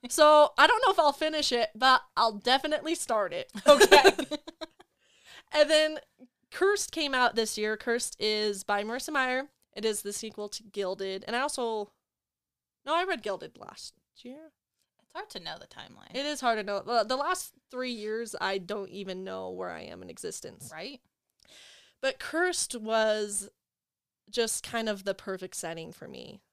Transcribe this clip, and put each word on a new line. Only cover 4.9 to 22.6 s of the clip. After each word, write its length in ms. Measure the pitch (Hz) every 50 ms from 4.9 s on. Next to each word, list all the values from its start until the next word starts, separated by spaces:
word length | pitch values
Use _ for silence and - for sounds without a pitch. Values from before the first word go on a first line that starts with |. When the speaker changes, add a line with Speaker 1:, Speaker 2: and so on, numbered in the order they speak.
| _ _ _ _ _ _ _ - - - - _ -
Speaker 1:
And 160 | 302 302 294
then 280 | 311 302 311 311 311 302 - _ _ _ 262 _ _ _ _ _
Cursed 420 | - - 359 392 415 403 - - -
came 220 | 330 311 285 269
out 200 | 254 254 233 -
this 220 | 226 226 214 - -
year. 180 | 214 214 220
Cursed 400 | 214 - - 233 240 233 - - _
is 460 | - 214 214 214 214 214 208 196 -
by 180 | - 202 202 202
Marissa 280 | 214 233 262 - - 311
Meyer. 360 | 277 262 254 254 254 277 294 _ _ _ _ _
It 100 | - 214
is 180 | 220 214 208 -
the 100 | 202 202
sequel 360 | - - 220 214 - 208 202
to 120 | - - 214
Gilded. 600 | 208 - 202 202 185 190 185 196 190 190 190 -
And 80 | - 226
I 40 | 240
also, 520 | 269 294 - - 247 226 226 214 208 202 _ _ _ _ _ _ _ _ _ _ _ _ _ _ _ _ _ _ _
no, 100 | 262 311
I 100 | 339 359
read 180 | 381 349 240 208
Gilded 340 | 208 196 - - - _ -
last 360 | - - - - - - _ _ _ _ _ _ -
year. 280 | 247 254 294 320 311 _ _ _ _ _ _ _ _ _ _ _
Speaker 2:
It's 100 | _ _
hard 160 | 320 427 427
to 100 | - -
know 160 | 170 160 160 -
the 80 | -
timeline. 480 | _ - - 107 - - - - - -
Speaker 1:
It 120 | 254 277
is 140 | 294 302 -
hard 180 | 262 247 226 214
to 40 | 208
know. 180 | 196 202 196
The, 240 | - - 240 233 208
the 120 | 214 254
last 360 | 262 285 320 370 - - - _ _ _ _
three 220 | - 247 254 254 240
years, 420 | 220 208 214 214 226 233 220 - -
I 180 | - 190 196 196
don't 320 | 185 170 202 214 196 -
even 340 | - 196 196 190 185 185 190
know 260 | 190 190 190 190 185
where 200 | 185 180 185 180
I 120 | 170 156 -
am 200 | - 85 90 -
in 80 | -
existence. 600 | 165 - - 175 - - - - - - - 113 160
Speaker 2:
Right. 280 | 156 170 262 285 247 _ _ _ _ _ _ _ _ _ _ - - - - - - _ _ _ _
Speaker 1:
But 180 | - 269 262 -
Cursed 580 | - - - 320 359 370 339 -